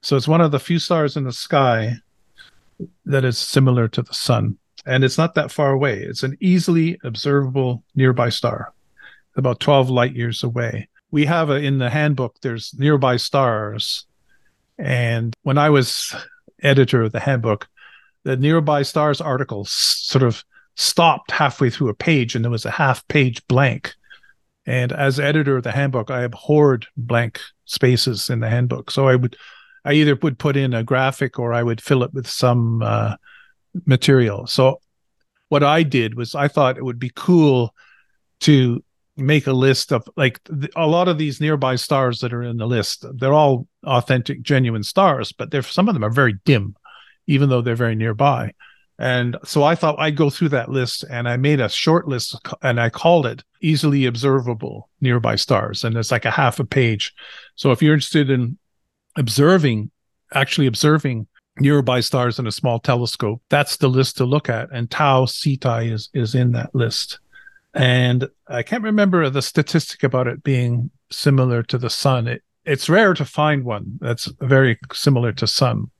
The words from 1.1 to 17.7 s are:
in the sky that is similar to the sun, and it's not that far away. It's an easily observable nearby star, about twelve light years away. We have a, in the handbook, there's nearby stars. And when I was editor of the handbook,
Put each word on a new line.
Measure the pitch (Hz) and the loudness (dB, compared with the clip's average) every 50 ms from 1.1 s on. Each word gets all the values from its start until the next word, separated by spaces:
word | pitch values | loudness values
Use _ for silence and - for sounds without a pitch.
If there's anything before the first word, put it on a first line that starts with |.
| - 156 | -2 -4
in | 135 | -6
the | 131 120 | -6 -8
sky | - - - - 143 135 127 117 113 110 110 117 117 _ _ _ _ _ _ _ _ - - _ _ _ _ _ _ - - _ _ _ | -10 -8 0 2 2 4 4 2 0 0 -4 -6 -8 _ _ _ _ _ _ _ _ -20 -20 _ _ _ _ _ _ -16 -16 _ _ _
that | - 143 135 131 | -2 -2 0 0
is | 127 117 - | 0 -2 -4
similar | - - - 135 135 127 123 123 117 110 | -6 0 2 4 4 4 4 2 2 0
to | - - 120 | -2 -4 -6
the | - - | -6 -8
sun, | - - - 123 110 107 110 - - _ _ _ - - | -8 0 0 0 2 2 -2 -4 -8 _ _ _ -20 -8
and | - 131 131 135 | -4 0 2 2
it's | 131 - - | 2 2 2
not | 160 170 - | 0 0 0
that | - 147 120 | -2 -4 -4
far | - - 151 139 | -2 -2 0 0
away. | 135 135 143 139 110 101 - | 0 0 0 -2 -2 -4 -8
It's | - - - | -10 -8 -6
an | - 131 139 - | -6 -8 -6 -2
easily | - 185 180 185 165 - 175 165 160 165 175 - _ | 0 2 2 2 2 2 2 2 2 0 -2 -6 _
observable | 131 113 - - 143 143 143 139 131 127 135 131 127 123 117 _ _ _ | -10 -10 -6 -2 0 0 2 0 0 -2 -2 -2 -2 -2 -4 _ _ _
nearby | 139 131 127 123 120 120 120 | 2 4 4 4 2 0 -2
star, | 110 - - 120 113 - - - _ _ _ _ _ _ - - - _ _ _ _ | -2 -2 -4 -4 -4 -4 -10 -14 _ _ _ _ _ _ -20 -20 -20 _ _ _ _
about | - 135 127 123 - | -2 -2 -2 -2 0
twelve | - - 147 139 131 123 | 2 4 4 4 4 4
light | 127 123 120 127 127 | 2 0 0 0 -2
years | 120 120 117 113 - - | -4 -6 -6 -6 -6 -6
away. | 123 117 123 117 113 113 110 110 _ _ _ _ _ | -6 -4 -4 -6 -6 -6 -8 -12 _ _ _ _ _
We | - 147 147 | -2 0 0
have | 143 170 170 160 147 | 2 2 0 0 0
a, | 143 | 0
in | 143 147 139 139 135 | -2 0 -2 -2 -2
the | 127 120 | -2 -2
handbook, | 113 151 151 151 147 131 131 117 _ _ | -2 0 0 0 0 -2 -4 -6 _ _
there's | - 135 117 113 - - - | -8 -8 -8 -8 -10 -14 -8
nearby | 113 135 147 151 139 131 131 123 - | 0 2 2 4 4 4 2 2 2
stars. | - - - 139 135 120 117 110 107 104 110 117 - - - - - _ _ _ _ _ _ _ _ _ _ _ _ _ _ - | -2 0 0 2 2 2 0 -2 -4 -6 -8 -8 -6 -6 -8 -8 -10 _ _ _ _ _ _ _ _ _ _ _ _ _ _ -10
And | 185 135 131 120 120 117 117 117 113 117 113 _ _ | -4 -4 -2 0 0 0 -2 -2 -2 -4 -6 _ _
when | 143 135 147 | 0 2 2
I | 147 156 | 4 4
was | 151 143 127 - - - - - - - - - _ _ _ _ _ _ - | 4 4 4 2 -4 -8 -8 -8 -10 -12 -16 -18 _ _ _ _ _ _ 2
editor | 143 135 135 131 - - 123 113 | 4 6 6 4 4 2 0 0
of | 110 | 0
the | - 113 | -2 -4
handbook, | - - 135 123 113 117 104 104 - _ | -2 -2 -2 -2 0 -2 -2 -2 -4 _